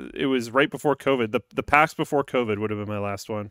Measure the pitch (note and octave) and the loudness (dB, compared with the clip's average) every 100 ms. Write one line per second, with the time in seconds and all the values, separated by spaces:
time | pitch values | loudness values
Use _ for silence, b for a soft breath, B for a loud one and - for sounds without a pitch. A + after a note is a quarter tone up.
0 | B1+ - C#3 C3 A#2 B2 D3+ C3+ D3+ C3+ | -8 -4 0 0 0 2 2 0 -2 0
1 | C#3 C3+ A2+ A2+ - - - - D#3+ - | 0 0 0 -2 -4 -6 2 4 4 0
2 | D3+ C#3+ C3 C3 A#2 G2+ G#2+ G#2 G#2 G#2 | -2 -2 0 0 0 0 -2 -4 -6 -4
3 | G2+ G2+ - G#2+ G#2 | -4 -6 -6 -8 -8